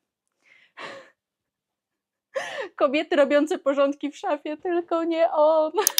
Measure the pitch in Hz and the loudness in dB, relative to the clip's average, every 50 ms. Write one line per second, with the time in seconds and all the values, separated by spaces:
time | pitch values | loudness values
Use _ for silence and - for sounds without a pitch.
0 | _ _ _ _ _ _ _ _ _ _ _ _ _ _ _ - - - - - | _ _ _ _ _ _ _ _ _ _ _ _ _ _ _ -18 -16 -16 -16 -18
1 | - - _ _ _ _ _ _ _ _ _ _ _ _ _ _ _ _ _ _ | -20 -20 _ _ _ _ _ _ _ _ _ _ _ _ _ _ _ _ _ _
2 | _ _ _ _ _ _ - 539 - - - 587 427 349 _ - 320 269 254 311 | _ _ _ _ _ _ -10 -10 -8 -8 -10 -10 -12 -8 _ -2 0 0 0 0
3 | 330 - 349 294 277 247 285 294 285 302 370 - - 277 277 277 277 277 277 - | -2 0 2 2 4 4 4 2 2 0 -4 -4 -2 -2 0 2 0 0 -2 -4
4 | - 285 - - - 370 294 294 - 311 302 302 - 359 339 349 339 - 339 330 | -8 -12 -10 -8 -6 -4 -4 -4 -6 -10 -10 -8 -6 -4 -4 -4 -2 -2 -4 -4
5 | 330 339 330 320 330 359 349 311 302 311 320 311 311 311 311 415 381 - - | -2 -2 0 0 2 2 4 4 4 4 4 4 2 0 0 0 0 0 0